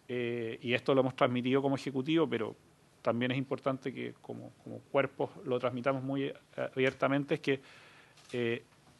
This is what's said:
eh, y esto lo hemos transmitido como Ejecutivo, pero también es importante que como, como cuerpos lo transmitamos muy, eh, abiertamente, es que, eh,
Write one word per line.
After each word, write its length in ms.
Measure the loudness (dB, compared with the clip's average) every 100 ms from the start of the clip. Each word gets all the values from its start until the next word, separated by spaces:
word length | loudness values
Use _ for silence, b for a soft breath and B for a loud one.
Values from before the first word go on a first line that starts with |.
| -8
eh, 500 | -4 -2 -4 -6 -6
y 120 | -2
esto 220 | 0 4 4
lo 60 |
hemos 140 | 4 4
transmitido 460 | 2 2 2 2
como 140 | 2 0
Ejecutivo, 520 | -2 -4 0 2 2
pero 280 | 0 -2 -8 -18 _ _ _
también 300 | -2 0 0
es 60 | 0
importante 560 | -2 -2 -2 -2 -4
que 220 | -6 -8 -10
como, 300 | -12 -12 -12 -16
como 160 | -14 -14 -2
cuerpos 380 | 2 2 0 -6 -6 -4
lo 140 | 0
transmitamos 420 | 0 0 0 0
muy, 220 | -2 -2
eh, 100 | -4 -6 -12 -6
abiertamente, 800 | -4 0 0 2 2 2 0 -2
es 60 |
que, 200 | 0 -2 B B B B B B -8
eh, 320 | -4 -2 -2 -8 _ -20 -20